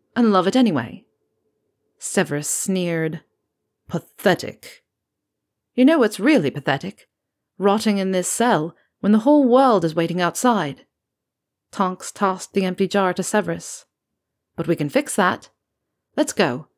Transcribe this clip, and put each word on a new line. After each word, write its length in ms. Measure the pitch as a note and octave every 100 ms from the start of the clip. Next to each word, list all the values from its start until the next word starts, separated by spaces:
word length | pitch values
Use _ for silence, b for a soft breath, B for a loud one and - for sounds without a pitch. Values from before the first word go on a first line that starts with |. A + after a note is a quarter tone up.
| _ -
and 160 | A3+
love 160 | G3 F3+
it 80 | B3+
anyway." 500 | A#3 D3 A2+ - _ _ _ _ _ _ _ _ _ _
Severus 500 | - - D#3 D3 D3
sneered. 760 | - - F#3 F3 E3 D#3+ D#3+ - _ _ _ _ _ -
"Pathetic." 1000 | E3+ - - G3 F3+ - - - - _ _ _ _ _ _ _ _ _ -
"You 80 |
know 160 | B3+ E4
what's 200 | A3 -
really 300 | A3+ C#4+ D3
pathetic? 600 | D3 C#3+ C#3 F3+ - _ _ _ _ _ -
Rotting 400 | G3 G#3 A3 G3+
in 140 | F#3+
this 180 | F#3 F3+
cell 460 | - A#3+ F3+ D#3+ - _ _
when 100 | G3
the 140 | G#3+ B3
whole 180 | D4+
world 400 | C4 B3 C4+ G#3
is 120 | E3 D#3+
waiting 260 | E3 E3+
outside." 640 | F3 - B3+ A3 D3+ C#3 _ _ _ _ _ _ _ _ _
Tonks 400 | - F#3+ F#3 -
tossed 420 | - G3+ F#3 -
the 120 | G3+ F#3
empty 220 | F#3 F#3+
jar 260 | G3+ F#3
to 100 | F3+
Severus. 600 | F3+ G#3+ E3+ E3+ - - - _ _ _ _ _ _ -
"But 120 | E3
we 80 | E3
can 140 | D3
fix 260 | C4+ D4+ -
that. 340 | F#3 - - _ _ _ _ _ _ -
Let's 180 | D4+
go, 340 | - E3 B2 -